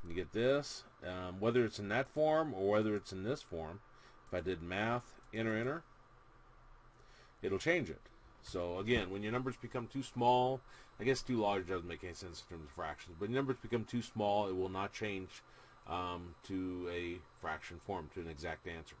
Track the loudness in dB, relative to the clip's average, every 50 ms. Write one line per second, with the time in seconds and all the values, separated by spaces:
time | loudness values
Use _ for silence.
0 | -6 -4 -4 -4 -4 -2 -2 2 4 4 4 4 2 -2 -8 -10 -12 -16 -18 -10
1 | -8 -6 -6 -4 -6 -6 -4 0 0 4 6 6 4 4 2 -2 -2 0 0 0
2 | 0 0 2 4 4 6 6 4 4 2 0 2 4 6 6 6 6 4 2 0
3 | -2 -4 -6 -4 -2 -2 -2 -2 -4 -8 -6 -6 -6 -6 -8 -10 -14 -18 -20 -20
4 | -20 -20 -20 -20 -14 -4 -4 -2 0 0 -2 -2 -2 -4 0 0 2 2 2 0
5 | -2 -6 -18 -20 -18 -8 -4 -2 0 2 2 2 0 0 -2 -4 -6 -12 -20 -20
6 | -20 -20 -20 -20 -20 -20 -20 -20 -20 -20 -20 -20 -20 -20 -20 -20 -20 -20 -20 -20
7 | -20 -20 -20 -20 -20 -20 -16 -4 -2 0 0 2 2 2 2 2 2 -2 -6 -10
8 | -12 -20 -20 -20 -20 -20 -20 -18 -14 -6 -4 -2 -2 -2 -2 -2 2 4 4 4
9 | 4 0 -2 -4 -2 0 -2 0 -2 -2 -4 -4 -10 -6 -6 -6 -6 -4 -6 -6
10 | -6 -4 -2 4 6 6 6 6 6 4 2 -2 -6 -14 -20 -20 -20 -20 -12 -2
11 | 2 2 2 2 2 0 2 4 4 4 4 2 2 0 -2 -2 -2 -4 -8 -6
12 | -8 -10 -10 -10 -10 -10 -10 -12 -12 -12 -12 -12 -12 -12 -8 -6 -4 -4 -4 -6
13 | -10 -16 -8 -4 -2 0 0 0 2 0 -2 -2 -2 -2 0 0 0 0 -2 -2
14 | -2 -2 -2 2 4 4 4 4 4 2 2 0 0 0 0 -2 -2 -2 -4 -4
15 | -4 -2 -2 -4 -6 -8 -12 -18 -18 -20 -20 -20 -20 -20 -20 -20 -8 -4 -4 -2
16 | -2 -2 -4 -4 -6 -10 -12 -14 -8 -4 -2 0 0 -2 -2 -4 -4 -4 -2 -2
17 | -2 -4 -6 -6 -10 -16 -18 -8 -6 -4 -4 -4 -6 -12 -12 -12 -6 -4 -4 -4
18 | -4 -8 -8 -8 -8 -8 -8 -6 -6 -6 -6 -6 -8 -8 -8 -8 -10 -14 -18 -20